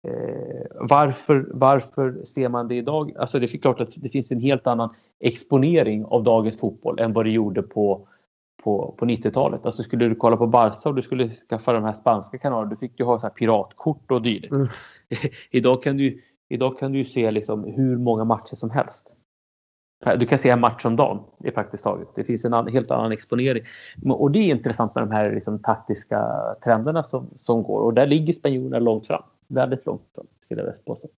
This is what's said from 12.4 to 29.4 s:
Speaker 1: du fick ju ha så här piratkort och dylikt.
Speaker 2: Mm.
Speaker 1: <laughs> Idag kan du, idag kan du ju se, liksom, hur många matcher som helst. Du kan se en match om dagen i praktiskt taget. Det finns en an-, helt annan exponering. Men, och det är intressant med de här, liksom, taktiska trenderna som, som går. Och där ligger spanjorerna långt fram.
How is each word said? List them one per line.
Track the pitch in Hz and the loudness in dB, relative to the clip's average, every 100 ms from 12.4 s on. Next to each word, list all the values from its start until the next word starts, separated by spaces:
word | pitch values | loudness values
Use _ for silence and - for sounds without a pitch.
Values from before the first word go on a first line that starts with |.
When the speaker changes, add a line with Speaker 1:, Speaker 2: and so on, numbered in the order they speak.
| 143 117 107 | -4 -2 -4
Speaker 1:
du | 107 | -8
fick | 127 - | -10 -4
ju | |
ha | 123 117 | 0 0
så | 113 | -2
här | |
piratkort | - 113 107 - _ 156 147 - | -2 2 2 0 _ -4 -4 -2
och | 127 | 0
dylikt. | 113 101 - | 0 -2 -2
Speaker 2:
Mm. | 139 131 - - - _ | -2 -2 -4 -20 -20 _
Speaker 1:
<laughs> | 123 131 - - | -6 -6 -8 -2
Idag | 127 117 127 | 2 4 2
kan | 147 139 | 0 0
du, | 135 - _ _ _ | 0 -2 _ _ _
idag | 123 131 131 | -2 -2 -2
kan | 135 | -4
du | 135 | -2
ju | |
se, | 123 131 113 | -2 0 0
liksom, | 107 107 110 | 0 -4 -6
hur | 104 131 131 123 | -4 0 0 2
många | 120 110 | 0 2
matcher | 113 120 - - | 2 0 -2 -10
som | 117 | -4
helst. | 131 - - _ _ _ _ _ _ _ _ _ _ - 131 | -4 -4 -8 _ _ _ _ _ _ _ _ _ _ 0 0
Du | 120 | 2
kan | 170 | 2
se | 131 | 4
en | 120 | 4
match | 117 113 | 2 0
om | 120 113 | -2 2
dagen | 131 101 - _ | 0 0 -10 _
i | - | -6
praktiskt | 117 - - | -6 -8 -6
taget. | 107 95 - | -6 -6 -8
Det | - | -8
finns | 113 117 | -4 -4
en | 120 | 0
an-, | 117 120 | -2 0
helt | 127 113 | -2 0
annan | 127 113 | -2 -2
exponering. | 107 - 120 131 117 117 - - - | -4 -4 -2 0 -2 -6 -20 -20 -6
Men, | 131 | -2
och | 131 143 | 2 4
det | 175 | 4
är | 202 | 4
intressant | 123 120 117 113 | 2 -2 -2 -2
med | 127 | -2
de | 107 | -2
här, | 110 104 | 0 0
liksom, | 107 - 107 | -2 -4 -4
taktiska | - 107 - 107 - 107 113 113 113 107 | -2 -2 -4 -8 -4 -4 -2 -4 -6 -4
trenderna | 120 110 127 160 | 0 2 2 -2
som, | 147 131 127 - | -4 -6 -8 -12
som | - 117 | -2 0
går. | 107 104 | 0 0
Och | 110 | 2
där | 117 143 | 4 4
ligger | 151 156 | 4 2
spanjorerna | 170 143 131 131 120 | 0 0 -2 -2 0
långt | 117 110 - | 2 0 -2
fram. | - - _ | -8 -8 _